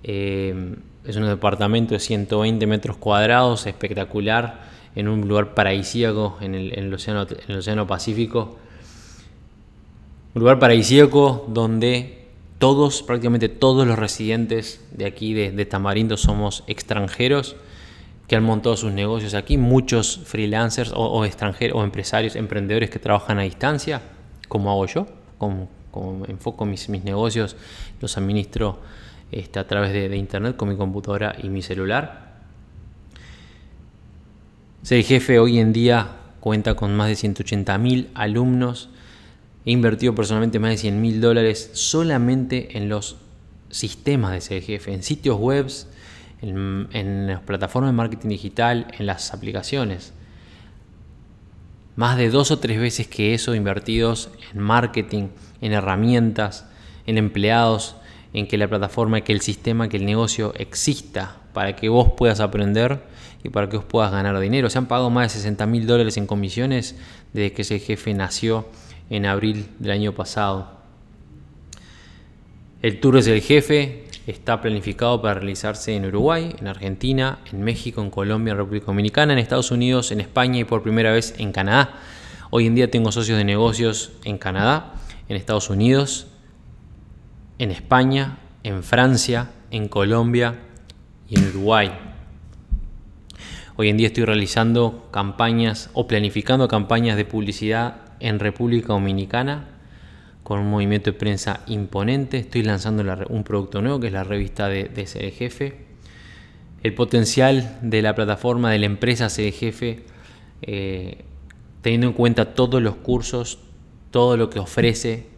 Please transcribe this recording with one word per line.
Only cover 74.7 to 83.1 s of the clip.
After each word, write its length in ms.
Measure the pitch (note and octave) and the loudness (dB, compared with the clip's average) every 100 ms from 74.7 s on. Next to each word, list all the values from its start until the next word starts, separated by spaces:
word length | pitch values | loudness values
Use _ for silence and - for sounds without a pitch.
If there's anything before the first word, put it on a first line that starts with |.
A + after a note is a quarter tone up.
| G#2 G2 F#2+ A#2+ A#2+ | -4 -6 -2 0 2
para 140 | G#2+ | 0
realizarse 640 | F#2+ G2 F#2 G#2+ G#2 - G#2 | -2 -4 -6 -6 -6 -6 -4
en 80 | |
Uruguay, 500 | F#2+ G2+ C#3 E3 E3 - | -2 0 2 0 -4 -8
en 80 | G2+ | -10
Argentina, 720 | F#2+ G2 G2 B2+ C3+ C3 C3+ - | -8 -8 -4 -2 0 0 -4 -10
en 80 | G2 | -6
México, 400 | G#2+ A#2 B2 A2+ | -4 -4 -6 -6
en 80 | G2+ | -6
Colombia, 420 | G2 G2+ A2 A2+ | -4 -2 -2 -2
en 60 | G2+ | -2
República 280 | G2+ G#2 G#2 | -2 -4 -2
Dominicana, 460 | G2 G#2 D3 D3+ | 0 2 2 4
en 80 | C3+ | 2
Estados 320 | A2 C3 A#2+ | 2 -2 0
Unidos, 400 | B2 B2 B2+ B2 | 0 2 2 0
en 80 | G#2+ | -4
España 400 | G2 - B2+ B2 | -2 0 2 0
y 40 | |
por 200 | A#2 A2+ | 0 -2
primera 260 | G#2+ A2 A2 | 0 2 4
vez 240 | A2+ A2+ - | 4 0 -6
en 120 | G#2+ | -4
Canadá. 440 | G2 G2 A#2+ C#3 - - - - - - | -2 4 4 4 -4 -20 -20 -20 -20 -2
Hoy 180 | A#2 A2+ | 2 4
en 80 | A#2 | 4
día 120 | A#2+ | 4
tengo 220 | A#2+ A2+ | 2 2